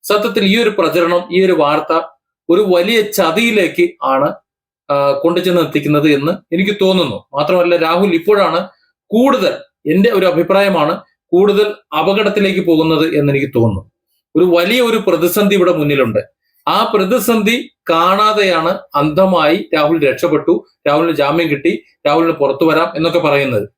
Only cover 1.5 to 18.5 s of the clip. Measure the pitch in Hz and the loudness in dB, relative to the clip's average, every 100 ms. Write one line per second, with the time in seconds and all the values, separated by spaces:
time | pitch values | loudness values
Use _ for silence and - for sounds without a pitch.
1.5 | 165 147 151 - 165 - _ _ _ - | 2 0 0 -2 -4 -4 _ _ _ -2
2.5 | 175 202 180 185 233 208 - 165 165 233 | 0 2 2 2 0 -2 -2 -2 0 0
3.5 | 214 170 - 175 - 135 135 147 - _ | 0 -2 0 -2 -2 -2 0 -2 -4 _
4.5 | _ _ _ _ 143 139 139 165 175 180 | _ _ _ _ -2 0 0 0 0 0
5.5 | 175 156 147 143 147 151 143 147 190 _ | 0 0 -2 0 0 2 0 0 -6 _
6.5 | 165 196 202 190 190 151 95 _ 139 151 | -2 -2 0 0 0 -2 -6 _ -6 0
7.5 | 180 175 170 160 175 196 165 160 208 175 | 0 2 0 0 0 0 0 0 2 2
8.5 | 165 190 _ _ _ _ 214 269 254 180 | -2 -6 _ _ _ _ 0 2 2 0
9.5 | - - _ 147 170 214 208 185 165 170 | -4 -14 _ -2 2 2 2 0 0 0
10.5 | 196 202 175 151 180 - _ _ 175 202 | 2 2 0 -2 -4 -10 _ _ 2 4
11.5 | 196 208 208 _ 156 165 196 220 208 196 | 2 0 -2 _ -4 -2 0 0 0 0
12.5 | 185 165 160 160 156 160 151 143 139 139 | 0 0 0 2 0 0 0 0 0 -2
13.5 | 123 113 95 - _ _ _ _ - 180 | 0 0 -2 -10 _ _ _ _ 0 2
14.5 | 170 175 240 240 220 - 160 170 208 202 | 2 2 0 0 0 0 0 0 0 0
15.5 | 196 180 170 147 139 120 104 - _ _ | 2 2 0 0 0 0 -2 -6 _ _
16.5 | _ - 180 220 208 190 240 190 226 202 | _ -4 -2 0 -2 0 -2 0 0 0
17.5 | 240 - _ - 165 180 196 214 214 196 | -2 -6 _ -4 0 2 2 2 2 0